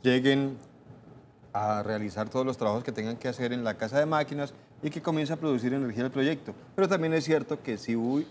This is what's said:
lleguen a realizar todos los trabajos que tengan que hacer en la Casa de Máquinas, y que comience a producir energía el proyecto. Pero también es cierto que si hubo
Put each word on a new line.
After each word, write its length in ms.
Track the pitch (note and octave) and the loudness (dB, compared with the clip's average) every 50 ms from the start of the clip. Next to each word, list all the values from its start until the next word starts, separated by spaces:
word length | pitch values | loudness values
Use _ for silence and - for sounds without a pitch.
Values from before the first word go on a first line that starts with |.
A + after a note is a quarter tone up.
lleguen 560 | - B2+ B2+ B2+ B2+ C#3 C3+ C#3 C#3 C3+ C3+ A#2 - - - - - - - - - - - - - - - - - - - | 2 4 4 6 6 4 4 4 2 0 -4 -8 -14 -20 -20 -20 -20 -20 -20 -20 -20 -20 -20 -20 -20 -20 -20 -20 -14 -8 -4
a 300 | G#2 G#2+ G#2+ G#2+ G#2 G2+ | -2 0 0 0 0 0
realizar 460 | G#2 A2 G#2 G#2+ G2+ F2+ G#2+ G#2+ A2 | -2 -2 -2 -4 -4 -4 -4 -4 -2
todos 160 | - C3 C3 | 0 0 0
los 120 | C3 B2 | 0 0
trabajos 260 | - A#2 G#2 G#2 A#2+ A#2+ | 0 2 2 2 0 -2
que 80 | C3+ | -4
tengan 260 | A2 A2 G#2+ A2+ A#2 | -4 -4 -4 -4 -6
que 100 | A#2 - | -4 -4
hacer 260 | B2+ A#2+ B2+ B2 A#2 B2 | -6 -4 -2 -2 -2 -2
en 100 | B2 A#2 | -2 -2
la 120 | A2 G2+ | -2 -2
Casa 240 | - A2+ G#2+ C3 C#3+ | -2 -4 0 2 2
de 60 | D3+ | 2
Máquinas, 480 | D#3 D#3+ D3+ D3 - C#3+ C#3+ C#3+ C3+ - - - - - - | 4 2 0 0 0 -2 -4 -6 -6 -8 -14 -20 -20 -12 -8
y 80 | - D3+ | -6 -6
que 120 | - E3 | -6 -4
comience 320 | - E3+ D#3+ D#3 D3+ C#3+ E3 | -2 0 0 0 0 0 -2
a 20 | |
producir 380 | D#3 D#3+ D3+ C3+ A#2+ A#2+ B2 C3 | -2 0 0 0 2 2 0 0
energía 320 | C#3 C3+ A#2+ G#2 A#2 B2 | 0 -2 -2 -2 -2 -4
el 60 | C3 | -2
proyecto. 420 | C3 C#3 C3+ D3+ D#3+ D#3+ - - - - - - - | 0 0 2 2 0 -2 -4 -10 -14 -14 -16 -8 0
Pero 120 | G3 G3 | 2 2
también 260 | F3 G3 E3+ D#3+ D#3+ D#3+ | 4 4 2 2 2 2
es 120 | D#3 C#3+ | 2 2
cierto 360 | D#3+ D#3+ D3 - - D3+ C#3+ | 2 2 2 2 -2 -6 -6
que 160 | - B2+ A2 | -4 -4 -6
si 180 | G2+ - A#2 A#2 | -4 -2 -2 0
hubo 260 | A#2 A2+ B2 C3+ D3 D#3+ - | 0 0 0 0 0 -2 0